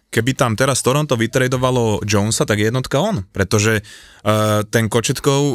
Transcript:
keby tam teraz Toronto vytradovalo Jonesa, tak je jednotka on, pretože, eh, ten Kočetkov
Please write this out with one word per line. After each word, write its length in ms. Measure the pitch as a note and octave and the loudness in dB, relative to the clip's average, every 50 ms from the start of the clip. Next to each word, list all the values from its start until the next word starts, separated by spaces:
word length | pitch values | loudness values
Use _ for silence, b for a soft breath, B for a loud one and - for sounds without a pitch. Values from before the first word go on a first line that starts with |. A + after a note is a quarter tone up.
| _ | _
keby 260 | - - A#2+ A#2 C3+ B2+ | -4 -2 0 0 0 0
tam 220 | - C3+ A#2 G#2+ | 0 0 0 2
teraz 240 | G2 C3 C#3 B2+ - | 0 0 0 0 0
Toronto 340 | - B2 C3 D3 D3+ - B2+ | 0 2 2 2 0 0 0
vytradovalo 840 | A2+ A2+ A2+ - C3 B2+ B2 C3 B2+ C3 B2+ B2+ B2 A#2 A2 G#2 - | 0 0 0 0 0 0 0 0 0 0 0 0 0 0 0 0 -2
Jonesa, 420 | G2+ G2+ G#2+ G2+ G2+ A2 - - D3+ | -2 0 0 2 2 0 0 -2 0
tak 120 | A#2 G#2+ | 0 0
je 100 | G#2 G#2 | 0 0
jednotka 320 | A2+ B2 C3 - - C3+ | 0 0 -2 -4 -2 -2
on, 260 | C3+ F#3 A3+ G3 G#2+ F#2 | 0 0 0 -2 -4 -6
pretože, 520 | _ - G2+ F#2 - A#2 G#2 G#2 A2+ A2 G2+ | _ -4 -4 -2 0 0 2 2 2 0 0
eh, 40 | B B B B B B B B B G#2 G#2+ G#2+ G#2+ G#2+ G#2 G#2+ G#2 | B B B B B B B B B 0 0 2 2 0 0 0 -2
ten 220 | - - A#2 A2+ | 0 -2 -2 0
Kočetkov 540 | G2+ - A#2 - - B2+ - - C#3+ C#3 C#3 D3 C#3+ | 2 0 -2 0 -2 -4 -2 0 0 2 2 0 0